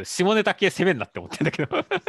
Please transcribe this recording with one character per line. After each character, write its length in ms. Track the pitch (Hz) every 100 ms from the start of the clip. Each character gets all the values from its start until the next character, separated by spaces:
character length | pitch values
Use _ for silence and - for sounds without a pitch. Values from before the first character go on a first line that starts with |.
て、 20 | -
下 300 | - 185 220
ネ 80 |
タ 120 | 202 -
系 140 | 190
攻 160 | - 185
め 80 |
ん 40 | 135
な 80 | 101
っ 60 |
て 80 | 95
思 100 | 82
っ 20 |
て 120 | -
ん 20 | 151
だ 60 |
け 140 | - 143
ど。 200 | - - 381